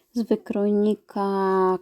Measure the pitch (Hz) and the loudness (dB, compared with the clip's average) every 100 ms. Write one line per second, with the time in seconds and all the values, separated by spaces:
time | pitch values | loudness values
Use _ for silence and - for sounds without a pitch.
0 | _ 240 220 214 - 202 202 208 208 208 | _ -6 -2 -2 -2 -2 0 2 2 -2
1 | - 202 196 196 190 190 185 185 | -6 -4 -2 0 0 2 2 -2